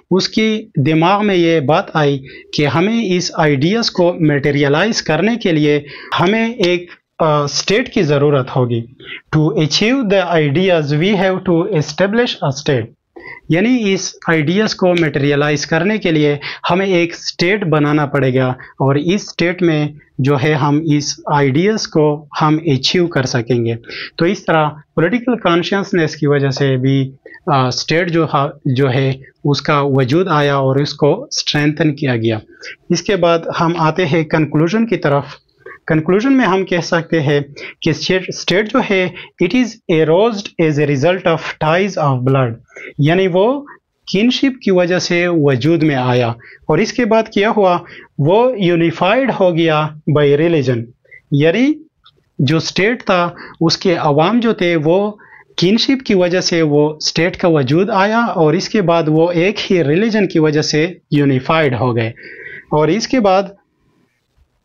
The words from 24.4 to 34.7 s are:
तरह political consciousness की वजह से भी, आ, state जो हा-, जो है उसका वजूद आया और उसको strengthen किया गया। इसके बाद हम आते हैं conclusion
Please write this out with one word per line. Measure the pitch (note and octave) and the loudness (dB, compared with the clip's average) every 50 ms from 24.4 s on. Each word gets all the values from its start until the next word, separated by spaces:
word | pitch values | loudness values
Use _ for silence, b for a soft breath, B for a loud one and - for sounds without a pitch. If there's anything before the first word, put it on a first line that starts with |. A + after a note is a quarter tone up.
| - | -2
तरह | - E3+ D#3+ D3+ D3 D3+ - - _ _ | 0 0 2 0 0 -4 -8 -16 _ _
political | - D#3 F3+ A3 B3 A#3+ - A#3+ - - | -2 0 0 0 -2 -2 -2 -4 -2 0
consciousness | F3 E3+ F3 E3 - G3+ G3 F#3+ - - F3+ D#3+ D3 - | 0 0 0 0 0 -2 -4 -2 -2 -2 -2 -2 -2 -2
की | - D#3 | -2 0
वजह | C#3+ D3 C#3+ C#3 C3+ | 0 0 2 0 -2
से | C3 - C#3+ C3+ C3+ | -2 0 0 0 0
भी, | B2+ B2+ C3+ C3+ C#3 C3+ C3 C3+ - B B B B _ - | 0 0 0 0 0 0 -2 -6 -14 B B B B _ -2
आ, | C#3+ C3+ B2+ B2+ | 0 0 0 0
state | B2 - - - D#3 E3 F3+ F3+ | -2 -4 -4 -2 -2 0 0 0
जो | D#3+ E3+ D#3+ | 0 0 0
हा-, | - - D3 C#3 D3 - - - D3 | 0 0 -2 -2 -2 -6 -6 -4 -2
जो | B2+ A#2+ C#3+ C3+ | 0 2 0 2
है | A#2+ C#3 C3+ C3+ C3 C3+ B B B _ - | 2 0 0 -2 -2 -4 B B B _ -2
उसका | D3 C#3+ - - - D#3 C#3+ C#3+ C#3+ C3+ | -2 -2 0 0 0 0 0 0 2 2
वजूद | C3+ C3+ A#2 C#3+ E3+ F#3+ F#3 | 0 2 2 2 0 0 0
आया | D#3 D3 C#3+ C#3+ C#3+ C#3 | 0 0 0 0 0 0
और | C3+ C3+ C3 C#3 D3 | 0 0 0 0 -2
उसको | C#3+ - - D#3 C#3+ E3 A3 C#4 - - | -2 -2 0 2 2 2 0 -4 -6 -8
strengthen | - - - - D3 D3 D#3 D3+ D3+ E3 D#3 C3+ | -6 -4 -4 -2 0 0 0 0 0 0 0 0
किया | - D3+ C3+ B2 | -2 -2 -2 -2
गया। | A#2 A2+ A#2 A2 G#2+ - B B B B B B B _ - | 0 0 -2 -2 -2 -6 B B B B B B B _ -4
इसके | F3 D#3 - - G#3 | -2 -2 0 -2 0
बाद | F3+ E3+ E3+ E3+ E3+ E3 - - - | 0 2 2 2 0 -2 -4 -4 -2
हम | F3 D#3+ E3+ E3+ | -2 -2 0 0
आते | D#3+ D#3 D#3+ F#3+ F#3 | 0 0 0 0 -2
हैं | C#3+ D#3 E3 D#3+ | 0 0 0 0
conclusion | D#3+ - D#3+ D#3 D3+ D3+ D3+ D#3+ F3 | 0 0 0 0 0 0 0 0 0